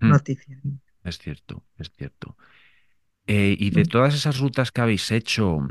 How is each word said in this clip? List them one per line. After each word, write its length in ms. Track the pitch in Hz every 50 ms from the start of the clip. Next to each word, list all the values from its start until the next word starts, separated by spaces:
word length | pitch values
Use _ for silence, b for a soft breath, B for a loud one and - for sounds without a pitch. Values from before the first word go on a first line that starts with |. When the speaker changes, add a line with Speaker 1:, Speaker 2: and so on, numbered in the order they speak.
Speaker 1:
Mm. 100 | 113 113
Speaker 2:
noticia, 480 | 147 139 - 139 135 - - 139 131 - -
¿no? 160 | 143 139 - _ _ _ _ -
Speaker 1:
Es 160 | 87 82 -
cierto, 440 | - 80 69 - _ - - - - _ _
es 140 | - 80 -
cierto. 460 | _ - 69 67 _ - - - - _ _ _ _ _ _ _ _ _ _ _ _ _ _ _ _ _ _
Eh, 280 | - 104 101 98 101 101 -
y 120 | 101 101
de 140 | - - -
Speaker 2:
Mm. 0 |
Speaker 1:
todas 300 | 170 117 120 131 143 147
esas 240 | 143 - 151 135 131
rutas 320 | 139 135 - 135 123 -
que 100 | - 123
habéis 300 | 120 113 104 92 - -
hecho, 480 | 113 113 - - - 110 104 90 80 73 69 -